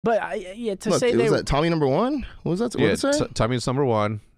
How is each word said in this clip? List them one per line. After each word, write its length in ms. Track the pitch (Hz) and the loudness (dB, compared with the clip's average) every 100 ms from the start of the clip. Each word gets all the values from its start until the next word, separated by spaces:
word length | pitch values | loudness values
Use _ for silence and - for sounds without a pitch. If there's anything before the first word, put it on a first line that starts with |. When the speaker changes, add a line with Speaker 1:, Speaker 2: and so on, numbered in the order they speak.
Speaker 1:
But 180 | 208 220 | 2 0
I, 120 | 165 196 180 | -2 -8 -8
yeah, 200 | 202 233 | -8 -6
to 160 | 190 - | -4 0
Speaker 2:
Look, 100 | 165 | 2
Speaker 1:
say 100 | 202 | 2
Speaker 2:
it 40 | 117 | 2
Speaker 1:
they 80 | |
Speaker 2:
was 80 | 214 | 2
that 140 | 147 - | 0 2
Tommy 240 | 139 170 | 0 2
number 180 | 165 143 | 2 2
one? 380 | 143 240 294 - - | 2 0 -2 -6 -8
What 80 | - | -4
was 100 | 175 | -2
that? 140 | 233 | -2
What 60 | - | 0
Speaker 3:
Yeah, 60 | 104 | 2
Speaker 2:
did 100 | - | 2
it 100 | 277 | 2
say? 40 | 294 | 0
Speaker 3:
T-, 120 | - | -2
Tommy's 340 | - 113 123 135 | -2 0 0 -2
number 180 | 127 139 | 0 2
one. 340 | 110 104 107 - | 2 0 -4 -10